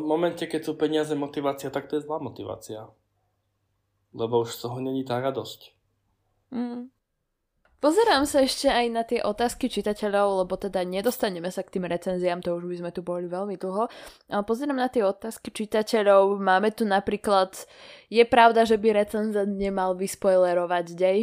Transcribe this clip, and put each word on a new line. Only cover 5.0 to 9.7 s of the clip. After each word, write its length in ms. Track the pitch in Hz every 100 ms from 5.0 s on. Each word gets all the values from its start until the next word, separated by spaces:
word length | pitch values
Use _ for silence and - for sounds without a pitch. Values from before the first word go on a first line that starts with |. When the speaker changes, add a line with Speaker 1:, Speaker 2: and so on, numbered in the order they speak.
| 131
Speaker 1:
tá 160 | 123
radosť. 560 | 135 113 107 - - _ _ _ _ _ _ _ -
Speaker 2:
Mm. 400 | 240 240 240 254 _ _ _ _ _ _ _ _ _
Speaker 3:
Pozerám 480 | 294 359 466 285 285
sa 160 | 285
ešte 320 | 269 - 277
aj 120 | 233 240
na 160 | 226 226
tie 160 | 233
otázky 480 | - 208 240 -
čitateľov, 720 | 247